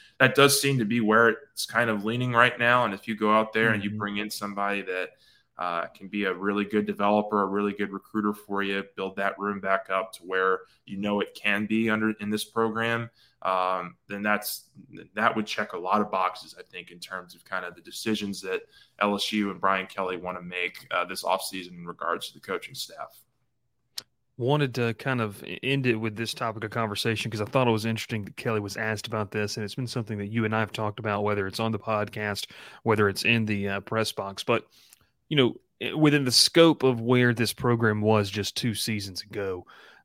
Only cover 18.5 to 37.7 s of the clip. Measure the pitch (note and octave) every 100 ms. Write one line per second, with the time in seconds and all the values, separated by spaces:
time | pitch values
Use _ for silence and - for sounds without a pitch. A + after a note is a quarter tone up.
18.5 | F#2 - _ _ - G#2 G2+ - G#2+ G2+
19.5 | F2+ F#2+ F#2+ F#2+ - F#2 F#2 F2+ F2+ F2
20.5 | F2+ F2+ - - F2 F2+ F#2 - F#2 -
21.5 | F#2+ F2+ F2 E2+ E2+ D#2+ E2+ - - -
22.5 | F#2 - - - - - - _ _ _
23.5 | _ _ _ _ - - _ _ - B2
24.5 | D3 C#3 A#2+ A#2 A2+ C#3 B2+ G#2+ G2 -
25.5 | F2+ B2+ C#3 B2+ A2 A2+ G2+ A2+ - A#2
26.5 | A2 G#2+ A#2+ A2 G#2 A#2 A2 A2+ G#2+ G#2
27.5 | C3+ B2 A2 A2+ A2+ - A2 G2 - B2
28.5 | A2 G2+ - A2 G#2+ - A2 G2+ G#2+ G#2
29.5 | - G#2 - A#2+ B2 G#2 G#2 G2+ A2+ A2
30.5 | A2 G#2+ - G#2+ G#2 A2 G#2 G#2 G2+ F#2+
31.5 | F#2 A2+ G#2+ - G#2+ G#2 G#2+ G#2+ G2+ -
32.5 | - - - A#2 G#2+ G2+ G2 A2+ A#2 G#2+
33.5 | G2+ G2+ G2 G2 A2 A2 - G2 G2 -
34.5 | A#2 - _ _ - _ _ - D3+ B2
35.5 | - _ - - D#3 D3+ D3 C3 A#2 -
36.5 | E3 E3 D3+ C3 A#2+ A#2 B2+ B2 A#2 A2+
37.5 | - B2